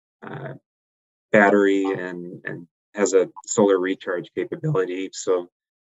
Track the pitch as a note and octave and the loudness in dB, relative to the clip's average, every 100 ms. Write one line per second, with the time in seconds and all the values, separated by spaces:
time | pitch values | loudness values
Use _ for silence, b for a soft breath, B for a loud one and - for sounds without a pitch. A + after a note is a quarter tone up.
0 | _ _ - - - C#3+ _ _ _ _ | _ _ -8 -8 -12 -14 _ _ _ _
1 | _ _ _ G#2+ G2+ G2+ G2 G2 F#2+ F#2 | _ _ _ 4 6 6 4 2 0 -4
2 | F2+ F2 F2 F2+ G2 G2 F2 _ _ G#2 | -6 -10 -12 -14 -14 -14 -16 _ _ -2
3 | G2 F#2 F2 - - - G2+ F#2+ F#2 F#2+ | 2 2 2 -4 -8 2 2 4 0 -4
4 | - F2+ - - F2 F2 D3+ F#2+ F2+ F#2 | -6 -8 -8 -8 -6 -6 -4 -2 -2 -4
5 | F#2+ - - F2+ F2 _ _ _ | -8 -8 -2 -2 -2 _ _ _